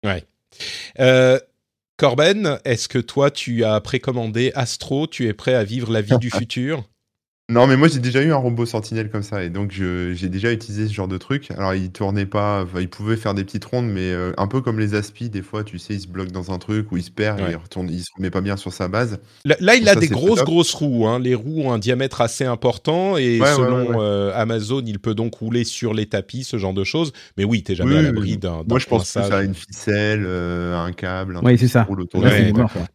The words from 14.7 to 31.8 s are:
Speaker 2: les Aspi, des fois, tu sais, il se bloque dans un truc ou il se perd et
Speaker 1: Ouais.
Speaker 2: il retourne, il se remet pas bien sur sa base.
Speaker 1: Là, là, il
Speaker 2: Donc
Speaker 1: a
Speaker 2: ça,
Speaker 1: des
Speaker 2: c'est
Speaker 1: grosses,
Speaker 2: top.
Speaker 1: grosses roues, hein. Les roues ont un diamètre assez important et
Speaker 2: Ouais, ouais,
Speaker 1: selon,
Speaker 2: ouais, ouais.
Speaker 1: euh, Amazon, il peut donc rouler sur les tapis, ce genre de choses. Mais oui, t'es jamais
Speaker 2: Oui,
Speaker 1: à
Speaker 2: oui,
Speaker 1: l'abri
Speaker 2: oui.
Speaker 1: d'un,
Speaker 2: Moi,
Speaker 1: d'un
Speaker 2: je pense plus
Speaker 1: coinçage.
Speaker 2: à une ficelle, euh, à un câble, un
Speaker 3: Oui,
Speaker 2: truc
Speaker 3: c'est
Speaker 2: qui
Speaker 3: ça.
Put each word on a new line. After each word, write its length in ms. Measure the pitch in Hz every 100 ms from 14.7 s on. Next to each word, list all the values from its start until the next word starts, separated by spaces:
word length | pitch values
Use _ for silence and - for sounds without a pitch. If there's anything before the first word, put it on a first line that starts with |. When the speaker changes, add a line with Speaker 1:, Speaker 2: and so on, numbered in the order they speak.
| 107
Speaker 2:
les 140 | 107
Aspi, 380 | 104 104 - 120
des 100 | 101
fois, 220 | 90 107
tu 160 | 107 87
sais, 160 | - 101
il 40 |
se 60 | 92
bloque 240 | 90 92
dans 200 | 90 90
un 80 | 92
truc 320 | - 107 107
ou 60 | 87
il 40 |
se 60 | 87
perd 300 | - 107 104
et 40 | 95
Speaker 1:
Ouais. 60 |
Speaker 2:
il 20 | 82
retourne, 340 | 82 - 92
il 120 | 85
se 80 | 87 -
remet 140 | 92
pas 120 | 92
bien 140 | 98 98
sur 160 | -
sa 160 | - 90
base. 320 | 104 120 101 _ _ 143
Speaker 1:
Là, 100 | 151
là, 120 | 185
il 60 | 247
Speaker 2:
Donc 100 | 220
Speaker 1:
a 40 | 196
Speaker 2:
ça, 40 |
Speaker 1:
des 60 | 160
Speaker 2:
c'est 40 |
Speaker 1:
grosses, 240 | 113 170 233
Speaker 2:
top. 80 | 262
Speaker 1:
grosses 280 | 165 160 -
roues, 320 | 147 120 110
hein. 100 | 120
Les 160 | 127
roues 300 | 123 117 160
ont 80 | 135
un 60 | 120
diamètre 420 | 104 127 135 -
assez 240 | 120 - 131
important 720 | 120 127 - - 165 190 185
et 240 | 127 117
Speaker 2:
Ouais, 60 | 135
ouais, 60 | 143
Speaker 1:
selon, 240 | 127 123 123
Speaker 2:
ouais, 60 | 117
ouais. 20 |
Speaker 1:
euh, 320 | 104 101 101 98
Amazon, 480 | 113 113 107 135 117
il 140 | 101
peut 160 | 117 107
donc 180 | 113
rouler 300 | - 110 120
sur 320 | 117 - 120 110
les 100 | 107
tapis, 380 | 107 98 123
ce 140 | 131 117
genre 160 | 95 95
de 80 |
choses. 300 | 95 156 165 - - -
Mais 100 | 101
oui, 180 | 113
t'es 100 | 87
jamais 200 | 92 120
Speaker 2:
Oui, 40 | 151
Speaker 1:
à 20 |
Speaker 2:
oui, 40 | 151
Speaker 1:
l'abri 260 | 113 104
Speaker 2:
oui. 40 | 107
Speaker 1:
d'un, 140 | 92 82
Speaker 2:
Moi, 60 | 85
Speaker 1:
d'un 100 | 123
Speaker 2:
je 80 | -
pense 260 | 117 87
plus 100 | -
Speaker 1:
coinçage. 100 | 101
Speaker 2:
à 80 | 98
une 120 | 98 92
ficelle, 680 | - - - 104 104 107
euh, 520 | 95 90 87 87 87 87
à 60 |
un 100 | 85
câble, 440 | 90 92 92 95 87
un 20 |
Speaker 3:
Oui, 60 | 123
Speaker 2:
truc 140 | 120
Speaker 3:
c'est 40 | 123
Speaker 2:
qui 60 |
Speaker 3:
ça. 120 | 123